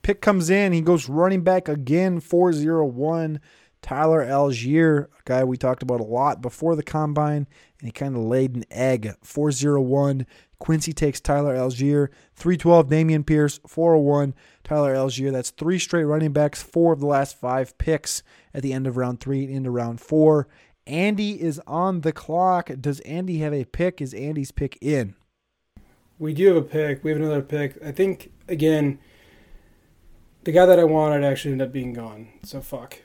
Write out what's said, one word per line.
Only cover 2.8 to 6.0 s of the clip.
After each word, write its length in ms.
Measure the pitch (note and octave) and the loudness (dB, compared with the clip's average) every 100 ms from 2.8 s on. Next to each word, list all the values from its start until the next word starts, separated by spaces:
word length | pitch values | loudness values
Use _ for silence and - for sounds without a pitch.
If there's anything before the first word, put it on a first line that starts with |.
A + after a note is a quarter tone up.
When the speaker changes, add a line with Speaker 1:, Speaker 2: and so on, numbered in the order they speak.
| D3 | 0
Speaker 1:
one, 540 | B2 D3+ E3 D#3+ D3+ _ _ _ _ | -2 -4 -2 -4 -8 _ _ _ _
Tyler 420 | - C3 D#3+ D#3+ | -10 0 2 2
Allgeier, 840 | B2+ C#3 C#3+ A#2+ A#2+ D#3 E3 D3 - | 2 0 0 0 0 4 4 2 -2
a 40 | _ | _
guy 200 | - B2+ | -2 0
we 140 | C3 B2+ | 0 0
talked 240 | C3 B2+ | -2 -2
about 180 | B2+ | -4
a 40 | B2 | -4